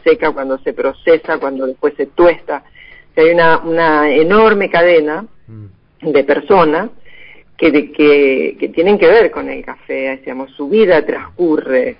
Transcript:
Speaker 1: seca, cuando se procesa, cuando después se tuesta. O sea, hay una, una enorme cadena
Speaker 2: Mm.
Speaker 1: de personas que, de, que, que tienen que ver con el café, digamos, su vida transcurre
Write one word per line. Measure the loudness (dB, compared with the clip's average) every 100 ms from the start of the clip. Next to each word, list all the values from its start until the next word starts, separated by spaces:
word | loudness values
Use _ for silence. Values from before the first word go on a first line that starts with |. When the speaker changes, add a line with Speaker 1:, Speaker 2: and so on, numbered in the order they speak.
Speaker 1:
seca, | 0 0 -2
cuando | -4 -6 -6
se | -6
procesa, | -4 -6 -4 0 0 0 -4
cuando | -4 -6 -8
después | -4 -6 -4
se | -6
tuesta. | 2 2 2 -6 -10 -10 -20 -20 -20 _
O |
sea, | 2
hay | 2
una, | 4 2 2
una | 0 -2 0 0 0
enorme | 0 2 2 2 2 -2
cadena | 0 2 2 0 -6 -12 -20 -20
Speaker 2:
Mm. | -20 -20 _ _ _ -2
Speaker 1:
de | 0
personas | 0 -2 2 2 2 0 -6 -14 -20 -20 -20 -20 _ -2
que, | 0
de, | 0 -2
que, | 0 2 4 2 0 -4 -6
que | -6
tienen | -2 0 2
que | 4
ver | 4 2
con | -2 -10
el | -12
café, | -14 -18 -12 -8 -8 -8
digamos, | -12 -12 -14
su | -12 -2
vida | 2 4 2
transcurre | 0 -8 -12 -4 -2 -2 -2 -2 -2 -8